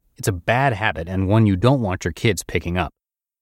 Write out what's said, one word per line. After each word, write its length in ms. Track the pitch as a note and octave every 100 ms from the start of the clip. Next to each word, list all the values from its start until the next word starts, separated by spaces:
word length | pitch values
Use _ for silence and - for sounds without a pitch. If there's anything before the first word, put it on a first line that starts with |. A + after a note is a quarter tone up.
| _ _
It's 120 | -
a 40 |
bad 400 | F2+ - A#2 C#3
habit 340 | G2+ G#2+ D#2+ E2+
and 200 | F#2 F#2+
one 160 | A2
you 120 | G#2+ F#2+
don't 260 | A#2+ C#3
want 220 | G#2+ F#2
your 80 | F2+
kids 300 | D#2+ A#2 F2+
picking 360 | - F2+ E2+ F2+
up. 140 | E2+ - _ _ _ _